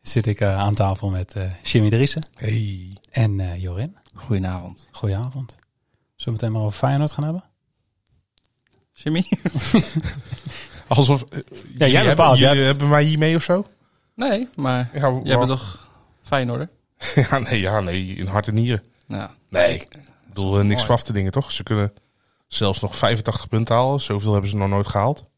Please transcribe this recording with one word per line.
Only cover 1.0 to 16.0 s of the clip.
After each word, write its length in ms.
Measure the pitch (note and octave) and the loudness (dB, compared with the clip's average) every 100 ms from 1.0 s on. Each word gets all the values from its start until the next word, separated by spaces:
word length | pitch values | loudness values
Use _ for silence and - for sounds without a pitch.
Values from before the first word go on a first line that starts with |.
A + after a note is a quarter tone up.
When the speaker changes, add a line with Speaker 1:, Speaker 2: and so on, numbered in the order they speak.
| G2+ | -2
Speaker 1:
met, 240 | F#2+ F#2 | -4 -6
eh, 100 | - F#2 F2+ | -6 -8 -8
Jimmy 280 | - B2+ G#2+ | 0 2 4
Driessen. 360 | A2+ C#3 - D#3+ | 4 2 -2 -8
Speaker 2:
Hey. 600 | _ G#2+ A2 G#2+ F#2+ F2+ G2 _ | _ -4 -2 -2 -8 -14 -20 _
Speaker 1:
En, 300 | - A2 G2 | 0 0 0
eh, 220 | F2+ F2 | -4 -6
Jorin. 340 | F#2 F2+ C#3+ - _ | -6 -6 -8 -10 _
Speaker 3:
Goedenavond. 760 | - - G2+ F#2 F#2 F#2 F#2 - | -20 -4 -2 -2 -6 -10 -18 -20
Speaker 1:
Goedenavond. 580 | - G#2+ G2 B2 C3 B2+ | -8 -4 -2 -4 -8 -12
Zullen 80 | - _ _ _ _ _ _ | -16 _ _ _ _ _ _
we 140 | - | -6
het 100 | A2+ | -4
meteen 120 | A2 | -2
maar 100 | A2 | -2
over 160 | G#2+ G2 | -2 -2
Feyenoord 340 | C3 C#3 D3 | 0 0 0
gaan 120 | - | -2
hebben? 200 | D3+ E3+ - _ _ _ _ _ _ _ _ _ _ _ _ _ _ | -6 -6 -10 _ _ _ _ _ _ _ _ _ _ _ _ _ _
Speaker 3:
Jimmy? 320 | _ - D#3+ F#3 - - C#3+ - A3+ - D#3+ - | _ -4 -2 -2 -2 -2 -4 0 2 2 -4 -6
Speaker 2:
<laughs> 800 | - - - - - - - - | -10 -12 -14 -14 -16 -18 -20 0
Alsof, 340 | A2+ C3 C#3 | 2 4 2
eh, 160 | B2 - | 0 -12
Speaker 1:
Ja, 40 | - - - | -14 -18 -18
Speaker 2:
jullie 80 | - | 0
Speaker 1:
jij 120 | C#3 C#3 | 4 4
Speaker 2:
hebben, 120 | G#3 D#3 | 4 6
Speaker 1:
bepaalt, 220 | D#3+ C3 | 6 8
Speaker 2:
jullie 180 | C3 C#3+ | 6 6
Speaker 1:
jij 80 | C3+ | 4
Speaker 2:
hebben 220 | C#3+ C#3+ | 2 4
mij 160 | D3 | 4
hiermee 320 | D3+ D#3 D#3 E3 | 4 2 2 0
of 60 | |
zo? 240 | - F3+ G3+ _ _ _ _ | 0 -2 -2 _ _ _ _
Speaker 3:
Nee, 340 | - B3+ G#3 B3 | -6 -2 -2 -4
maar 360 | - C3+ B2+ B2 | -4 -2 -2 -2
Speaker 2:
Ja, 180 | D3+ C#3 | -2 0
wa- 80 | B2+ | 0
Speaker 3:
jij 120 | C#3 B2+ | 0 2
bent 120 | B2+ | 2
toch 420 | C3 G#2 F#2 - _ | 0 -6 -14 -20 _